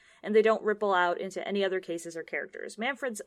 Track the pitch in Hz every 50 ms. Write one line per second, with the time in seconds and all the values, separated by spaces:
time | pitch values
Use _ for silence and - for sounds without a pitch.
0 | _ _ _ _ - 196 214 220 208 220 220 - 208 214 208 208 220 202 190 180
1 | 180 175 175 - 190 190 - 185 - - 196 202 196 190 185 185 185 - 170 170
2 | - 170 160 165 156 - 165 143 - - - - - - - 208 226 269 277 -
3 | 277 254 214 - -